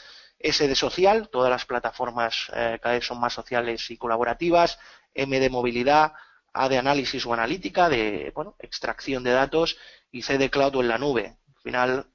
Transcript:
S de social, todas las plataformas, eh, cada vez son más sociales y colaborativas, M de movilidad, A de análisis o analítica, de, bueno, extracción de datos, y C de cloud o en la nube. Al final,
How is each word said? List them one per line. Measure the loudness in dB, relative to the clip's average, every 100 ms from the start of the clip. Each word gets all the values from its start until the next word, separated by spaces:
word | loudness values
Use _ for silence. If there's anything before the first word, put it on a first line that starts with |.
| -20 -20 -20 _
S | -4 0 0
de |
social, | 2 -2 2 4 4 0
todas | 0 2
las | 2
plataformas, | -2 -4 -4 -4 -6 -2 -2 -2 -6
eh, | -4 -2 -2
cada | -2 -2
vez | -2
son | -2
más | -2
sociales | -4 -4 -2 -2 -4 -8
y | -8
colaborativas, | -2 0 0 0 2 4 4 0 -16 -20 _
M | -6 -2 2
de | 2
movilidad, | 2 -2 0 4 4 4 0 -20 _ _
A | -2 0
de | 2
análisis | 2 0 0 -6
o | -4
analítica, | -2 -2 -4 -2 2 2
de, | 2 0 -4 -8
bueno, | -10 -12 -14
extracción | -16 -8 -8 -8 -6 -4
de | 0
datos, | 2 2 2 0 -4 -16 -20 _
y | -12
C | -2 0
de | 2
cloud | 2 2 2
o |
en | 0
la | 0
nube. | 0 -2 -4 -12 _
Al | _
final, | -6 0 0 0 -6